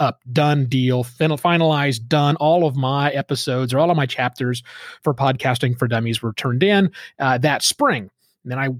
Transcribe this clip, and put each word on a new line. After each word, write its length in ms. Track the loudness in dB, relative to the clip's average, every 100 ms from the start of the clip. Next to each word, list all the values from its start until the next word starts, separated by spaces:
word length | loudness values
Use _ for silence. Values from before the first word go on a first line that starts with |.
up, 200 | -4 -4 -4
done 320 | 0 2 2 2
deal, 380 | 0 2 0
fin-, 280 | -2 -2 -2
finalized, 760 | 0 0 2 2 2 0 -2 0
done. 280 | 2 2 2
All 280 | 2 4 2
of 100 | 0
my 340 | -2 0 0
episodes 640 | -2 -4 -4 -2 -2 -2
or 40 | 0
all 120 | 2
of 60 | 2
my 100 | 0
chapters 560 | -2 -4 -2 -4 -4 -8 -20 -20 -6
for 100 | -4
Podcasting 680 | 0 0 0 0 0 0 0
for 80 | 0
Dummies 360 | 0 -2 -4
were 100 | -4
turned 300 | -4 -4 0
in, 280 | 2 4 2 -2 -18 -4
uh, 180 | -2 2
that 240 | 0 0
spring. 480 | -2 0 0 0 -6 _ _ _
And 80 | -10
then 60 | -4
I 120 | -4 -4